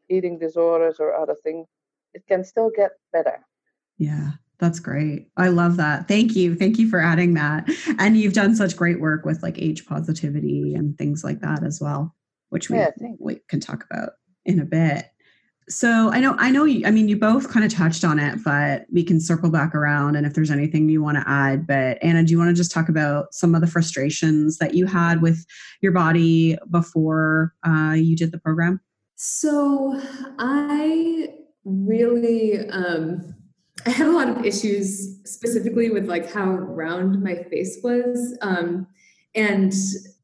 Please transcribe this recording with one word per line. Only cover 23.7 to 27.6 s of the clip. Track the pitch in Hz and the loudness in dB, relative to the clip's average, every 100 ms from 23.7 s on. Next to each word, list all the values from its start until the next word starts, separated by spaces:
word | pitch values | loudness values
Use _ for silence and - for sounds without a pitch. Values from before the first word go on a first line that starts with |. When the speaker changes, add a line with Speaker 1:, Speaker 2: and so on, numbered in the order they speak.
| 170 165 - 139 160 160 156 151 160 | 0 -2 -2 -4 0 2 2 2 0
Speaker 2:
that | 160 | -2
you | 175 185 | 0 0
had | 185 170 170 | 2 2 4
with | 165 165 - - - - | 2 0 -4 -20 -20 -2
your | 196 | 0
body | 175 165 165 170 165 165 160 - | 2 2 4 4 4 4 0 0
before, | 170 170 165 156 160 156 156 160 - | 0 0 0 0 2 2 2 0 -2